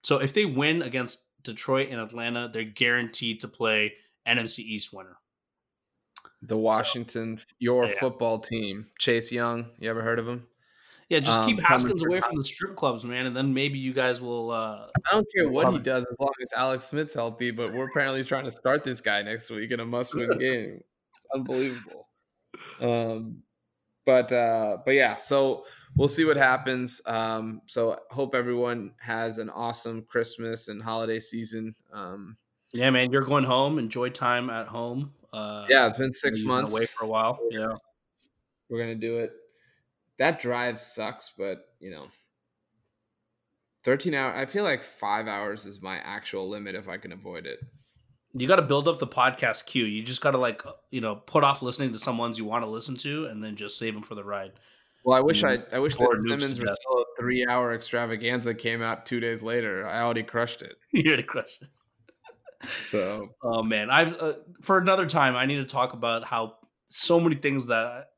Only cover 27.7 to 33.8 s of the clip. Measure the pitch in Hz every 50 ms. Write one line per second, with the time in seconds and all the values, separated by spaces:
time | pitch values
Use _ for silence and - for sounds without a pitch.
27.7 | - 123 117 113 - - - - 117 127 139 120 131 123 123 123 120 120 120 120
28.7 | 120 120 101 95 - _ - 120 113 113 117 113 110 110 110 107 - 90 120 117
29.7 | 120 - - 117 113 113 113 _ - 120 113 - - - 117 113 113 113 - -
30.7 | 107 101 110 113 113 113 113 113 113 110 107 - - 113 113 110 113 113 110 110
31.7 | 107 _ _ _ 85 104 98 87 95 101 98 92 110 _ _ _ _ _ _ _
32.7 | - 117 123 135 131 127 127 123 131 139 135 131 143 143 131 127 123 127 135 143
33.7 | 156 151